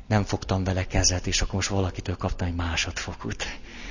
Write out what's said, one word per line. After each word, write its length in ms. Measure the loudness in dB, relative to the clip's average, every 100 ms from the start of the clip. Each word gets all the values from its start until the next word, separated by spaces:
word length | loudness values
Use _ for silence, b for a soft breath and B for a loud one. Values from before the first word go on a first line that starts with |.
| 2
nem 180 | 2
fogtam 400 | 4 0 2 2
vele 220 | 2 2 2
kezet, 400 | 2 4 2 2
és 140 | 2
akkor 140 | 2
most 140 | 0 0
valakitől 480 | 2 0 0 -4 -2
kaptam 300 | -2 0 -2
egy 80 |
másodfokút. 1040 | 0 0 0 -2 -4 -6 -6 -6 -6 -6 -8 B B B